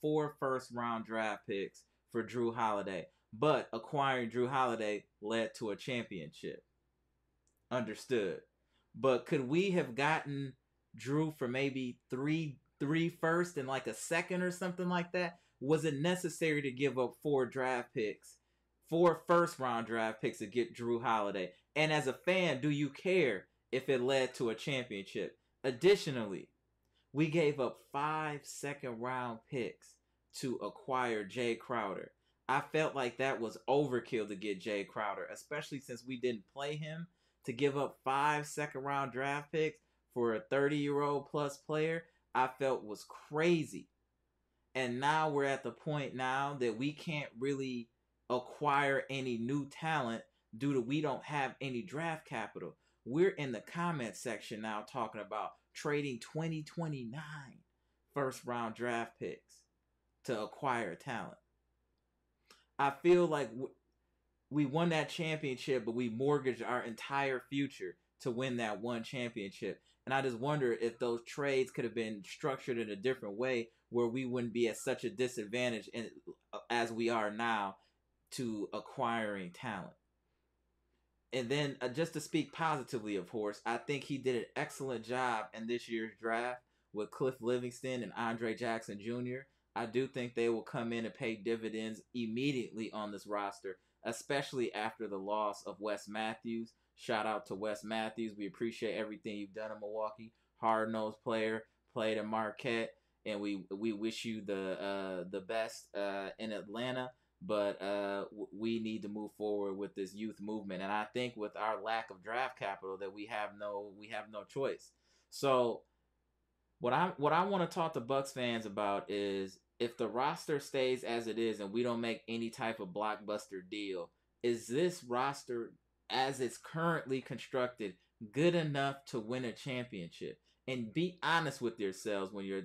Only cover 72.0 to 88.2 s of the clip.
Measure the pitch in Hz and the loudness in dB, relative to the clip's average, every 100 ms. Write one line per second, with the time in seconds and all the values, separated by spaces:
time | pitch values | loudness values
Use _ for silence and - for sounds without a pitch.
72 | 110 104 92 - 147 131 - 117 107 101 | -2 -4 -10 -4 -2 -2 -2 -2 -2 0
73 | 120 131 104 101 127 123 113 _ - 120 | 0 0 -2 -2 0 2 -2 _ -4 2
74 | 120 127 127 123 120 117 117 104 - 123 | 2 2 -2 -2 0 2 2 2 -2 -2
75 | 117 101 123 123 104 120 123 110 95 117 | -2 0 -2 0 -4 0 0 0 -6 -8
76 | 107 - - - _ 104 - 120 117 113 | -8 -10 -16 -18 _ -10 -2 2 2 2
77 | 117 117 104 107 117 110 98 - _ _ | 2 4 2 0 2 2 0 -4 _ _
78 | _ _ _ - 120 107 98 110 - - | _ _ _ -4 -2 -2 -4 -6 -8 -2
79 | 120 117 107 101 90 - 123 98 82 - | 0 2 0 -2 -6 -8 -6 -6 -8 -14
80 | _ _ _ _ _ _ _ _ _ _ | _ _ _ _ _ _ _ _ _ _
81 | _ _ - 131 120 143 143 127 127 123 | _ _ -8 -4 0 0 0 -2 -4 0
82 | 165 156 - 160 135 - 160 151 120 123 | -2 -2 -2 -2 -2 -2 0 0 -2 -4
83 | 104 98 87 117 104 104 113 117 - 143 | -2 -4 -2 -4 -4 -2 -2 -2 -2 -4
84 | - 135 123 120 - 127 151 - 135 117 | -2 -4 0 0 -2 -4 -4 -4 -4 -4
85 | 110 127 127 110 107 110 113 120 - 113 | -2 0 2 0 -2 -6 -2 -2 -2 -4
86 | 110 104 113 113 123 123 _ _ _ 104 | -4 -4 0 0 0 -4 _ _ _ -6
87 | 104 - 131 131 117 123 123 117 131 127 | -4 0 -2 0 0 0 0 -6 -4 -4
88 | 117 - | -4 -2